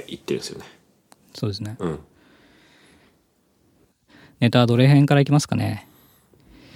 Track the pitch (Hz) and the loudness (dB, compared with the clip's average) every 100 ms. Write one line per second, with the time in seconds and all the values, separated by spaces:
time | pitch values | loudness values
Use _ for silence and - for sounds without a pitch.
0 | - - - 69 - - - _ _ _ | -10 -14 -8 -8 -8 -16 -20 _ _ _
1 | _ _ _ - 107 101 107 110 90 76 | _ _ _ -10 -8 -8 -12 -8 -8 -8
2 | 76 _ _ _ _ _ _ _ _ _ | -14 _ _ _ _ _ _ _ _ _
3 | _ _ _ _ _ _ _ _ _ _ | _ _ _ _ _ _ _ _ _ _
4 | _ _ - - 120 123 120 120 131 143 | _ _ -18 -2 0 2 2 4 6 6
5 | 143 143 139 147 - 117 104 107 - _ | 4 2 2 0 0 -4 -4 -6 -12 _
6 | _ _ _ _ _ - - | _ _ _ _ _ -20 -20